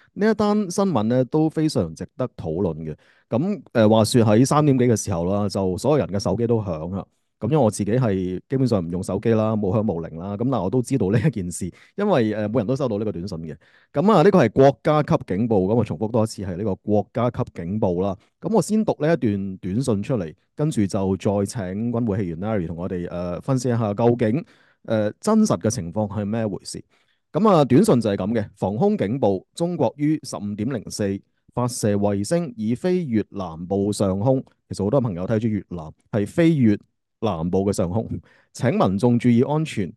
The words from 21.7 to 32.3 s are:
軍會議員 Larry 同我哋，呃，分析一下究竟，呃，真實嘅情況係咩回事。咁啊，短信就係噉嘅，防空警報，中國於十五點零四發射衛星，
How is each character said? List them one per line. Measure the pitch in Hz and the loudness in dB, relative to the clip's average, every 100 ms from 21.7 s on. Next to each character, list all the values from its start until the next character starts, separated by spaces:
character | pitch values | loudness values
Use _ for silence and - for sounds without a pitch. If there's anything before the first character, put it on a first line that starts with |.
| 98 117 | -6 -4
軍 | 117 120 | -2 -2
會 | 113 | -2
議 | |
員 | 92 80 | -4 -4
Larry | 101 110 82 | -4 -2 -4
同 | 82 | -6
我 | 92 | -6
哋， | 90 87 | -6 -6
呃， | 87 90 87 | -6 -6 -6
分 | - 131 | -2 -2
析 | 127 | 0
一 | |
下 | 117 110 | 0 0
究 | 104 117 120 | 2 2 4
竟， | 113 131 - _ _ _ | 2 0 -4 _ _ _
呃， | - 110 107 - | -4 -2 -2 -2
真 | - 220 | 0 2
實 | 214 92 | 4 2
嘅 | 110 | 0
情 | 104 85 | -2 -4
況 | 85 104 | -4 -4
係 | 95 | -4
咩 | 101 117 110 | -4 -2 -4
回 | 92 | -6
事。 | - - - _ _ _ _ | -10 -14 -16 _ _ _ _
咁 | 151 214 | 0 4
啊， | 175 | 6
短 | 135 123 | 6 6
信 | 220 135 | 6 4
就 | 107 | 2
係 | 98 | -2
噉 | 98 | -2
嘅， | 117 104 | -2 -4
防 | - 95 107 | -4 -4 0
空 | 202 214 | 0 0
警 | 98 135 | -2 0
報， | 117 95 - | 0 0 -4
中 | - 170 175 | -6 -4 -2
國 | 123 - | -2 0
於 | 147 156 | -2 -2
十 | - 87 | -4 -8
五 | 104 | -8
點 | 101 110 | -6 -4
零 | 131 - | -6 -8
四 | - 104 98 - _ _ | -4 -4 -4 -8 _ _
發 | - 123 | -4 -4
射 | 123 110 | -2 0
衛 | 101 101 101 | 2 0 0
星， | 101 | -2